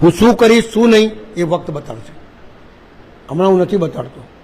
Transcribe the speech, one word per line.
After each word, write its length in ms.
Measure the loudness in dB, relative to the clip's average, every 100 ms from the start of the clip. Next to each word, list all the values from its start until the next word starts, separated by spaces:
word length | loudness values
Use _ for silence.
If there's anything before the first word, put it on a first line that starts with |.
હું 100 | 0
શું 220 | 2 2
કરીશ, 300 | 4 4 2 0
શું 140 | 0 2
નહીં, 220 | 4 2 -4 -14 -8
એ 60 |
વખત 280 | -4 -4 -6
બતાડશે. 420 | -12 -12 -16 -18 -20 -20 -20 -20 -20 -20 -20 -20 -20 -20 -20 -10
હમણાં 180 | -2 0
હું 120 | 2
નથી 160 | 0 -2
બતાડતો. 460 | -4 -6 -14 -18 -20 -20